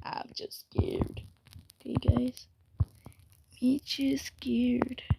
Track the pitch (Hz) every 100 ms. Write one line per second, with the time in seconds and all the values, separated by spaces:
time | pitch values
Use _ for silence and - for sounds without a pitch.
0 | - - - - - - - - - -
1 | - - - - - - - - 247 247
2 | - 240 247 - - _ _ _ - -
3 | - - - - _ - 254 277 - -
4 | 277 269 - - 269 233 247 240 240 247
5 | -